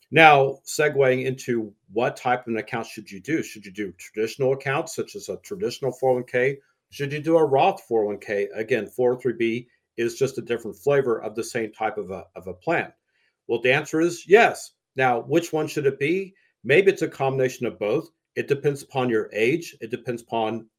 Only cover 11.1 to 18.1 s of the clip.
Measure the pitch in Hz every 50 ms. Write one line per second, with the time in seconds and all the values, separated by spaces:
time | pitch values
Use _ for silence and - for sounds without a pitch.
11.1 | 113 - - 110 107 117 107 - - 117 110 104 - - 110 107 107 104 95 92
12.1 | 95 90 - - _ 87 87 95 87 - _ 165 170 135 92 - - _ _ _
13.1 | _ _ _ _ _ _ _ - 117 113 - 127 135 156 151 - 160 160 170 175
14.1 | 170 - - 156 190 233 208 135 - - - - _ _ _ _ _ 131 131 127
15.1 | 120 117 - 131 147 170 170 - 156 156 151 - - 147 135 139 135 - 139 156
16.1 | 180 196 196 185 - _ _ _ _ _ - 120 143 185 190 190 - - 160 -
17.1 | - - 135 131 135 131 131 131 - - 123 107 - - 107 104 123 160 160 -